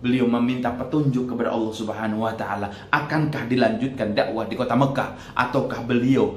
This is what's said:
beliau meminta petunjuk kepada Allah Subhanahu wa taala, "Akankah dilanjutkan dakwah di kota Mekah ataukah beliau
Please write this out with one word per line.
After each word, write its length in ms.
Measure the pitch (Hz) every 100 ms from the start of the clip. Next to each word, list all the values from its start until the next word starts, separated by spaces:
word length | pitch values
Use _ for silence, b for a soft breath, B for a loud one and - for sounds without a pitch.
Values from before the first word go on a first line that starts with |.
beliau 240 | 123 127 117
meminta 480 | 120 120 127 123 120
petunjuk 560 | 123 151 139 127 123
kepada 240 | 117 117 113
Allah 160 | 110
Subhanahu 560 | 110 110 104 110 107 113
wa 80 | 110
taala, 320 | 98 101 101 B B
"Akankah 560 | 147 143 151 151 - 113
dilanjutkan 640 | 123 113 110 131 131 107
dakwah 320 | 104 - 110
di 160 | 110 113
kota 160 | 120 120
Mekah 640 | 139 131 101 - - -
ataukah 480 | 123 135 - - 120
beliau 480 | 120 127 131 107